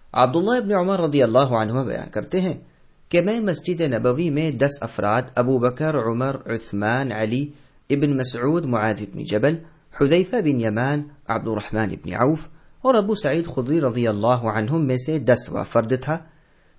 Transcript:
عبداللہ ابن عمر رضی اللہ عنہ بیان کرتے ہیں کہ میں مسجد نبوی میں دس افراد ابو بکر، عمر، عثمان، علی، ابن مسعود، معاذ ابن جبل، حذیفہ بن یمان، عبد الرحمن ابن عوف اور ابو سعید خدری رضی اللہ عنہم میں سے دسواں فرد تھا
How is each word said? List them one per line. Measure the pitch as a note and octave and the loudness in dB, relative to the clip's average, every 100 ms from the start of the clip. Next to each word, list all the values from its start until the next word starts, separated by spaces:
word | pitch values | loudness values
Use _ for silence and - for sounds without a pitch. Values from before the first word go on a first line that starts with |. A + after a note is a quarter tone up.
| - | -6
عبداللہ | - B2+ D#3+ G3 B3 | 2 2 4 2 0
ابن | G3+ | 2
عمر | G3+ F3+ F#3+ | 0 2 0
رضی | D#3+ C#3+ | 2 4
اللہ | A#2+ A#2+ | 4 6
عنہ | C3+ A#2 G#2+ B2 B2+ | 4 2 0 -2 -2
بیان | - - | -6 -6
کرتے | - - F#3 | -8 -4 -2
ہیں | F#3 C3+ - _ _ _ - | -2 -4 -12 _ _ _ -2
کہ | E3+ | 2
میں | F3 A#3 | 2 0
مسجد | G#3 D#3+ - E3 | -2 -2 -2 -2
نبوی | D#3+ A#2 B2 B2+ F3 | 0 0 2 2 0
میں | C#3+ D#3+ | 0 0
دس | B2 C#3 - | 0 0 0
افراد | - - G#2 A2+ B2+ - | -8 -4 0 0 0 0
ابو | B2 C3 | 2 2
بکر، | B2 B2 D#3 D3+ | 2 0 -2 0
عمر، | A2+ A#2 C3+ C3+ - | 0 0 -2 -4 -6
عثمان، | A2+ - G2+ G#2 B2 C3+ | -8 -6 -4 -2 0 -2
علی، | G#2+ A2 B2 D3 - - _ - | -2 -2 -2 -4 -10 -20 _ -2
ابن | C#3+ D3 C3+ | 0 2 0
مسعود، | B2+ A#2 C3 E3+ D3 | -2 -2 0 0 0
معاذ | A#2 A2 G2+ | 0 0 -2
ابن | G#2 - | -6 -10
جبل، | G2 G#2 C3+ E3 - - _ - | -4 0 2 0 -6 -20 _ 0
حذیفہ | C#3 E3+ F3+ B3 | 2 4 2 0
بن | D#3+ B2+ | 0 2
یمان، | A2+ G#2+ C3 D3 D3 - - | 0 0 0 -2 -6 -10 -6
عبد | A2+ A2 | -4 -4
الرحمن | G#2+ - G#2+ G#2+ | -6 -4 -2 -2
ابن | - E2+ | -4 -6
عوف | G2+ B2+ D#3+ - - - - | 0 0 0 -4 -20 -20 -4
اور | C4 A#3+ | 2 2
ابو | G3+ G#3 | 2 0
سعید | C#3+ D#3+ E3 | 0 0 -2
خدری | - B2 E3 | -4 0 2
رضی | C3+ A#2 A#2 | 0 0 0
اللہ | G#2 A2 | 2 2
عنہم | B2 A2+ G#2+ A2 E3 C#3+ | 2 0 -2 0 0 0
میں | B2+ | -2
سے | B2+ D#3 | -2 -2
دسواں | A#2+ A#2+ - D#3 | 2 2 0 -6
فرد | - A#2 A2+ B2+ | -2 0 0 -2
تھا | C#3 E3 - _ _ _ _ | -2 -6 -8 _ _ _ _